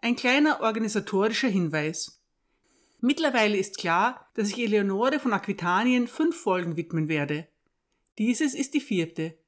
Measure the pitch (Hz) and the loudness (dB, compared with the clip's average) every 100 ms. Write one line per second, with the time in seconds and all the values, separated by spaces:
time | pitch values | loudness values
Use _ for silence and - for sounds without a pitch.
0 | 233 240 247 262 302 285 226 220 220 214 | 0 0 2 4 4 2 0 0 -2 -2
1 | 196 196 208 220 269 196 170 156 151 180 | -2 0 0 2 0 2 0 -2 -4 -6
2 | - - _ _ _ _ _ _ _ _ | -10 -12 _ _ _ _ _ _ _ _
3 | 240 294 311 247 214 202 190 - 180 170 | -2 2 2 4 4 2 -2 -4 0 2
4 | 220 254 - - 208 220 233 208 196 190 | 2 -2 -12 -4 -4 -2 0 2 2 2
5 | 247 285 254 202 - 196 175 180 240 254 | 0 0 0 -2 -2 -4 0 2 2 2
6 | 240 - 320 330 - 185 175 160 170 165 | 0 0 -2 0 0 0 0 -4 -4 -2
7 | 156 156 143 147 165 _ _ _ _ _ | 0 0 -2 -4 -6 _ _ _ _ _
8 | _ - 214 240 302 254 262 302 - 190 | _ -4 0 2 0 -2 -2 -4 -2 -2
9 | 165 - 160 160 | -2 -4 -8 -8